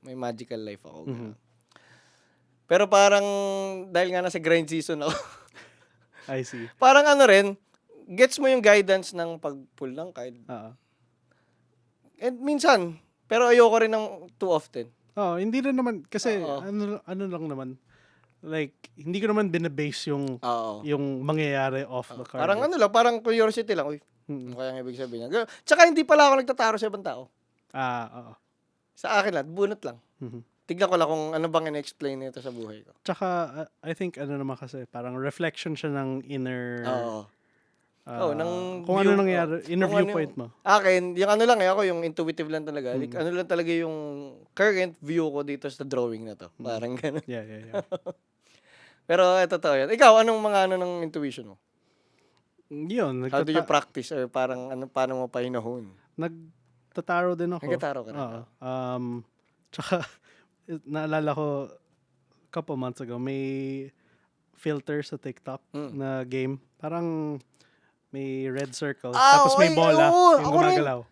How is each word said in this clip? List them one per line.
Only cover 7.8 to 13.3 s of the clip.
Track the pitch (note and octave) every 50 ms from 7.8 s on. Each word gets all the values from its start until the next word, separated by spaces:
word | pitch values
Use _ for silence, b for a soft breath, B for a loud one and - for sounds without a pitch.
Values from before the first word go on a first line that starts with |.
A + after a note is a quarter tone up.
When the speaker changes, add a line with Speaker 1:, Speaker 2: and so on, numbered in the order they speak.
| _ _ _ - - -
Speaker 1:
gets | F3+ F3+ B3 C4 - -
mo | C#4 C4+
yung | C4 B3+
guidance | G#3+ G#3+ G#3 G#3 G3 F#3 F#3+ F#3+ F3+ -
ng | - F3 E3+ E3 E3 D#3+
pag-pull | - D3+ C#3+ C#3 C3+ _ _ _ C#3+ C3
lang | B2+ C#3+ D#3+ F#3
kahit | E3+ - B2 B2+ B2 A2+
Speaker 2:
Oo. | A2+ - C3 A2 G#2+ A2+ A#2+ _ _ _ _ _ _ _ _ _ _ _ _ _ _ _ _ _ _ _ _ _ _ _ _ _ _ _ _ _
Speaker 1:
And | G#3 B3 B3+ A#3+
minsan, | B3+ C#4 D4+ C#4+ A#3 E4 C4+ G#3 F3+ E3+ D#3+ - _ _ _ _ _
pero | _